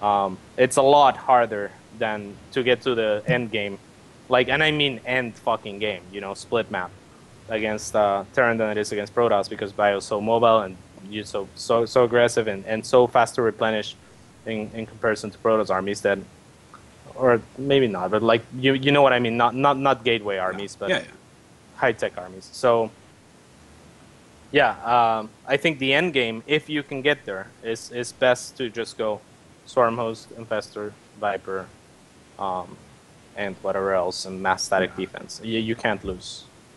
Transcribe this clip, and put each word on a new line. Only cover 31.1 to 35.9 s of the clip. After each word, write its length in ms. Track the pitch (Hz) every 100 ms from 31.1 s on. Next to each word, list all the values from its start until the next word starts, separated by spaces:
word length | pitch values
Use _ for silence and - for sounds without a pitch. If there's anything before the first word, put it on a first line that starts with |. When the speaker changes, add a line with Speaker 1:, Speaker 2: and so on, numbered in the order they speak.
| -
Speaker 1:
Viper, 480 | 104 95 92 95 92 - - - - - - -
um, 380 | 95 92 90 - - - - - - -
and 200 | 101 92
whatever 320 | 95 95 98
else, 320 | 95 90 - 95
and 160 | 95
mass 220 | 95 92
static 280 | - 95 92 -
Speaker 2:
Yeah. 80 | 92
Speaker 1:
defense. 360 | - - -
You, 160 | 110 113
you 160 | 110 113
can't 280 | 117